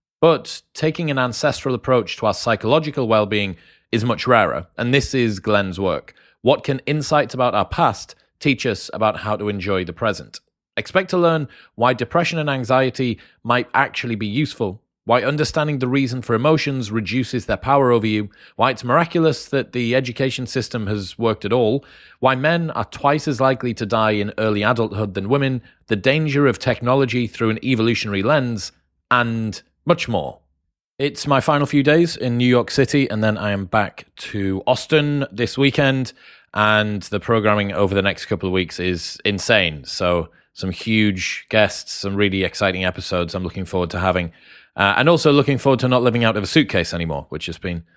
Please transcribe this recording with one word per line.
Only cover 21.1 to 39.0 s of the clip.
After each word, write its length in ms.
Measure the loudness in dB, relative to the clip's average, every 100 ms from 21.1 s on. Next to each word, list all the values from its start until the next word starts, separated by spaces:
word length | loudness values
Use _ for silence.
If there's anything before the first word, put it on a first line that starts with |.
| -2
worked 240 | -2 -2
at 80 | 0
all, 320 | 2 2 0 -4 -20 -20 0
why 120 | 0
men 380 | 2 0 0 -2
are 140 | -4 -8
twice 420 | 0 0 2 0
as 140 | 0
likely 320 | 2 2 -2
to 120 | -4 -2
die 260 | 2 2
in 200 | 2 -2 -2
early 260 | 0 2
adulthood 520 | 2 2 0 -2 -4 -4
than 120 | 0
women, 340 | 0 0 -2 -6 _ -4
the 100 | 0
danger 500 | 2 0 0 2 2
of 120 | 2
technology 680 | -2 -2 2 2 2 0 -4
through 220 | -2 -2
an 100 | 0
evolutionary 600 | 0 2 2 0 -2 -2
lens, 480 | 2 2 0 -4 -8 _ _ _ 0
and 500 | 2 2 -2 -4 -8 _ _ -2
much 220 | -2 0
more. 320 | -4 -4 -10 _ _ _ _ _ -6
It's 300 | -6 -4 0
my 140 | 2
final 260 | 4 2 2
few 160 | 2
days 320 | 4 4 2 0
in 220 | -2 2
New 100 | 4
York 240 | 4 2
City, 380 | 0 2 2 0
and 120 | 0
then 160 | 0 0
I 140 | -2
am 140 | -4 -2
back 400 | 0 0 -6 -20 -18
to 480 | -10 -4 -2 -2 0
Austin 600 | -2 2 2 2 -2 -4
this 280 | -4 -4 2
weekend, 560 | 2 4 2 2 -4 -8 -20 -20 _
and 520 | 0 2 4 2 -4
the 160 | -6 -6
programming 520 | 0 0 2 0 0
over 200 | 0 2
the 80 | 2
next 240 | 0 -2 -6
couple 240 | -4 -2
of 40 |
weeks 260 | -2 -2 -4
is 400 | -4 -4